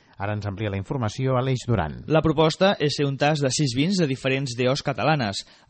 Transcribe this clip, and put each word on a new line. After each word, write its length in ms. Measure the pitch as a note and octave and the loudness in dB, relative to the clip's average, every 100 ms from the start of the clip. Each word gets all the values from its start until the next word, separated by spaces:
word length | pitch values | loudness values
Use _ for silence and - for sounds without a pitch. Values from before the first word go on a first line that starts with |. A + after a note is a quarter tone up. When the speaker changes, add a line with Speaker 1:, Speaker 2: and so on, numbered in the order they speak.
| _ | _
Speaker 1:
Ara 240 | - G2+ G#2+ | -8 -6 -4
ens 80 | G2+ | -6
amplia 240 | F#2 G#2+ | -4 -4
la 80 | G2 | -4
informació 600 | - C#3+ G#2+ - C3 B2+ | -4 -4 -2 -2 0 0
Aleix 240 | C3 B2+ - | 0 0 0
Duran. 380 | A2+ D#2 B1 - | 0 0 -6 0
Speaker 2:
La 160 | D#3 | 2
proposta 540 | D#3 D3 D#3+ - F#3+ - | 4 4 2 4 2 2
és 240 | D3 - | 0 0
fer 80 | C#3 | -2
un 80 | C#3 | 2
tas 240 | D3 D#3 | 0 2
de 80 | C3+ | 0
sis 240 | - C#3+ | 0 0
vins 240 | A#2+ E3 F#3+ | 2 0 2
de 80 | D3 | 0
diferents 480 | C3 C3 C3+ C#3 | 0 -2 0 -2
D 160 | A#2+ B2 | 0 0
Os 160 | D3 C#3+ | 0 -2
catalanes, 640 | A#2 C3 D#3 G#2 G2 - - | 0 2 2 0 -4 -10 -16